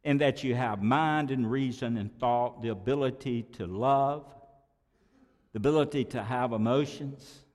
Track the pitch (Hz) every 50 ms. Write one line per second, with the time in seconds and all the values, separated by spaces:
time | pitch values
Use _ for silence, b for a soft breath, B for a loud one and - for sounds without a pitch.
0 | _ 151 139 143 147 139 131 - - 131 120 120 127 117 104 101 101 110 131 151
1 | 160 156 151 151 151 131 135 131 120 110 123 135 135 127 117 - 127 117 117 110
2 | 101 104 - - 131 120 120 120 120 120 120 - 113 117 110 95 92 127 135 143
3 | 139 127 135 135 - 139 120 117 113 - - - 92 87 92 101 120 135 139 139
4 | 139 135 143 151 143 - - - - - - _ _ _ _ _ _ _ b b
5 | b b b b b b b b b b _ 107 104 139 156 156 143 147 147 143
6 | 127 - - 123 101 104 127 123 127 123 117 110 107 113 123 139 147 143 - -
7 | 143 139 139 - - - - - - _ _